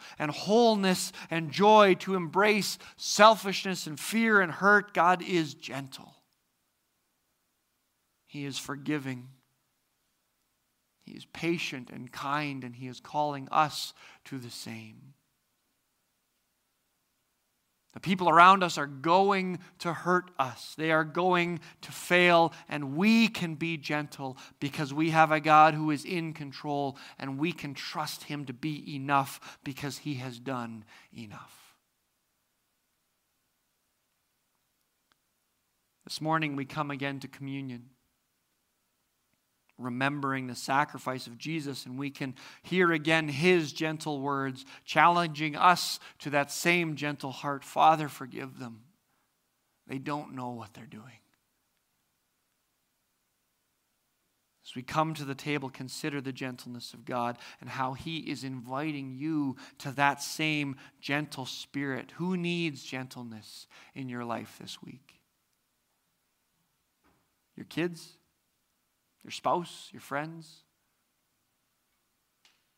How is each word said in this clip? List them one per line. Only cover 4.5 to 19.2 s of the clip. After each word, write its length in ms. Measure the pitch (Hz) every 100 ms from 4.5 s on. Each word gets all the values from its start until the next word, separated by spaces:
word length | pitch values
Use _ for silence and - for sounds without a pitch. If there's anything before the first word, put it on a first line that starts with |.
hurt, 400 | 139 196 208 202
God 300 | 185 170 180
is 320 | 175 175 151
gentle. 680 | 127 - 127 135 - - - _ _ _ _ _ _ _ _ _ _ _ _ _ _ _ _ _ _ _ _ _
He 180 | 147
is 140 | 139 127
forgiving. 720 | - 139 139 151 135 127 131 131 _ _ _ _ _ _ _ _ _ _ _ _ _ _ _ _
He 120 | -
is 100 | - -
patient 640 | - 165 170 - 139 120
and 240 | - 127
kind, 520 | - 139 147 147 135
and 120 | 123 120
he 100 | 131
is 140 | 120
calling 480 | - 151 151 139 135
us 440 | - 151 - - - - -
to 140 | - 135
the 120 | 120
same. 640 | - 117 113 110 117 131 135 _ _ _ _ _ _ _ _ _ _ _ _ _ _ _ _ _ _ _ _ _ _ _ _ _ _ _
The 60 | -
people 280 | 156 190 175
around 340 | 160 180 196
us 140 | 175 156
are 100 | 143
going 720 | 135 160 180